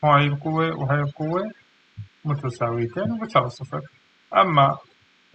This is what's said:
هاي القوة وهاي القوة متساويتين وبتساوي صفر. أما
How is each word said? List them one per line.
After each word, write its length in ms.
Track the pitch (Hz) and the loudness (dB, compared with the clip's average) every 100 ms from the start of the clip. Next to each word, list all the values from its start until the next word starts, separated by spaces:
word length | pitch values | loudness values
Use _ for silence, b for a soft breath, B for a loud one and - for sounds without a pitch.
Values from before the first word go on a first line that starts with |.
هاي 220 | 151 143 147 | 4 4 4
القوة 500 | 143 160 156 165 160 | 0 -2 0 0 -2
وهاي 240 | 139 147 | -2 0
القوة 500 | 143 - 156 175 214 - _ _ _ - 104 _ | -2 -4 -4 -2 -4 -10 _ _ _ -18 -18 _
متساويتين 880 | 151 143 135 - 120 120 113 180 220 | -4 -4 -4 -4 -2 -2 -2 -2 -4
وبتساوي 380 | 226 220 139 123 | -4 0 0 0
صفر. 300 | - 139 147 - _ _ _ - 190 | -4 -10 -10 -12 _ _ _ -2 2
أما 420 | 190 151 139 147 - _ _ _ _ | 4 6 4 2 -10 _ _ _ _